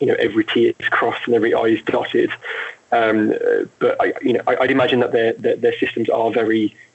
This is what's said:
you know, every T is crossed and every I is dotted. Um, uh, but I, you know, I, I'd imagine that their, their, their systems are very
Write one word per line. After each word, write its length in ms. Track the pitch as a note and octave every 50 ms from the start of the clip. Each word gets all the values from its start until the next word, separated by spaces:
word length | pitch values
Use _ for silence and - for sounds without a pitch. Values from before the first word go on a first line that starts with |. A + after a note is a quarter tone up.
you 60 | C#3
know, 80 | A#2+ A2+ -
every 260 | A#2+ - G#2 A2 G#2+
T 240 | - - A#2+ A#2 A#2 - -
is 100 | - -
crossed 380 | - - B2 A#2+ B2 - -
and 80 | B2 A#2+
every 180 | A2+ G#2+ A2+
I 120 | A#2 A#2 A#2
is 180 | A2+ A2+ A2
dotted. 480 | - - - - - - - A#2 - - - - - - - - - - - - _ _
Um, 420 | - A#2 A2+ A2 G#2+ A2 G#2+ A2
uh, 320 | - - - - - G2 - - - _
but 220 | - - - -
I, 140 | - - - -
you 100 | - C3
know, 80 | A#2 A2+ -
I, 100 | B2+ B2+
I'd 140 | - C3 C3
imagine 300 | C3+ C3+ B2+ B2 C3 B2
that 120 | A#2+ A2
their, 220 | - A#2 A2+ A2+ A2+
their, 220 | - A2 A#2 A2+
their 200 | A#2 A#2 A#2 A#2
systems 320 | - C3+ B2 - A#2+ A2+ A2+
are 220 | - A#2 A2+ A2+
very 440 | G#2+ A#2+ A2+ G#2+ A2 A2+ G#2+ G#2 - - - _